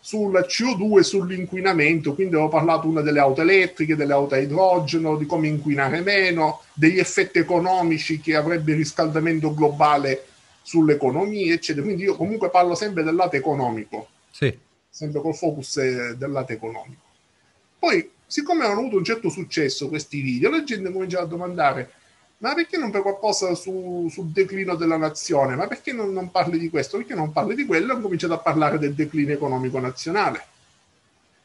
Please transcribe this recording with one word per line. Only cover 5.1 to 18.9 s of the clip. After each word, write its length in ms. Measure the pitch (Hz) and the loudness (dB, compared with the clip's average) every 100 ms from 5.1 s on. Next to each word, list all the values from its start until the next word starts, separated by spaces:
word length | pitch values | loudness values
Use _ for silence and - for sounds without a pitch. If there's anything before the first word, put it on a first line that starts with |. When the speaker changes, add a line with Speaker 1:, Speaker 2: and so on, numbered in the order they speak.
| 151 | 0
Speaker 1:
di 100 | 147 | -2
come 200 | 170 156 | 0 0
inquinare 540 | 151 151 143 139 156 | 0 0 0 0 0
meno, 600 | 185 202 185 170 156 156 - | 0 2 2 2 0 -2 -10
degli 260 | - 156 180 | 2 4 4
effetti 400 | 170 - 185 175 | 2 0 0 2
economici 800 | 160 175 180 185 170 156 - 156 | 2 2 2 2 2 0 -2 -4
che 160 | 160 | 0
avrebbe 380 | 156 151 170 156 | 0 2 0 0
il 60 | 156 | 0
riscaldamento 720 | 151 - 160 156 160 160 151 | 0 0 0 0 0 0 0
globale 720 | 151 151 147 151 147 139 131 - _ _ _ | 2 2 4 4 4 2 -4 -6 _ _ _
sull'economia, 920 | - 165 156 143 139 139 202 214 180 | -2 4 4 4 2 0 -2 -2 0
eccetera. 320 | 170 - 147 | 0 -2 -4
Quindi 200 | 170 180 | -4 -2
io 120 | 190 151 | -2 -2
comunque 320 | 202 220 175 | -2 -2 2
parlo 260 | 180 175 | 4 4
sempre 280 | 170 214 180 | 2 -2 -2
del 120 | 156 | 0
lato 220 | 170 180 143 | 2 2 0
economico. 720 | 147 139 120 113 104 107 110 _ _ | -2 -2 -2 -4 -8 -12 -14 _ _
Speaker 2:
Sì. 260 | - 135 - _ _ _ | -4 -2 -4 _ _ _
Speaker 1:
Sempre 320 | - 151 151 | -12 -8 -4
col 160 | 160 156 | -4 -2
focus, 400 | 170 151 135 147 | -4 -4 -6 -2
eh, 380 | 131 123 120 120 | -2 -2 -4 -6
del 140 | 139 | -6
lato 220 | 139 127 | -6 -6
economico. 560 | 113 113 113 120 131 _ _ _ _ _ _ _ _ | -8 -10 -10 -14 -20 _ _ _ _ _ _ _ _
Poi, 320 | 339 196 - _ - | 0 0 -2 _ -10
siccome 380 | - 294 339 | -6 0 2
hanno 160 | 240 202 | 2 0
avuto 160 | 254 | 0